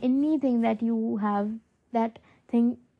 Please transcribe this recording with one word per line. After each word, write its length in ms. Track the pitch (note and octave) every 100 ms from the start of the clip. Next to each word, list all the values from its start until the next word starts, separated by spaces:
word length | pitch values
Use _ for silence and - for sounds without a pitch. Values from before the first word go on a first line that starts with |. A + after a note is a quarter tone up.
anything 600 | B3+ C4+ D4+ D#4 C4+ A#3+
that 200 | A3+ A3
you 360 | A#3 A3+ A3+ A3+
have 340 | G#3 G3+ G#3+ A3+ _ _ -
that 260 | A3+ A3+ - _ _ -
thing 300 | A#3 A#3 B3 _